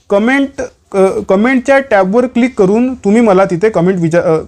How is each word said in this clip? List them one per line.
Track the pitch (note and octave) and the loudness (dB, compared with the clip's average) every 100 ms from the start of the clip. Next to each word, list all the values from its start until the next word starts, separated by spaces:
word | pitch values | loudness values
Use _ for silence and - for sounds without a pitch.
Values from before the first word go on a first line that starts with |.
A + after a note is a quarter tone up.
| - | -4
कमेंट, | G3+ A3 C#4 C#4 C4+ C4 - _ | -2 0 0 -2 -6 -12 -14 _
अ, | G3 F#3+ G#3+ G3+ | -2 0 -2 -2
कमेंटच्या | G3 A3+ C4+ B3+ C4+ | 0 0 0 0 0
टॅबवर | C4+ G3+ F#3+ A3 B3+ | 2 0 2 0 0
क्लिक | B3 B3 B3+ | 0 -2 0
करून | F#3 G#3+ B3 | 0 0 -2
तुम्ही | B3+ G3+ G#3+ | -4 -2 2
मला | A#3 F#3+ F#3+ | 2 2 0
तिथे | F3 G#3+ | 0 -2
कमेंट | G#3+ F3 F#3+ | 0 0 0
विचार, | E3 E3+ | 0 0
अ, | E3+ D#3+ | 0 -2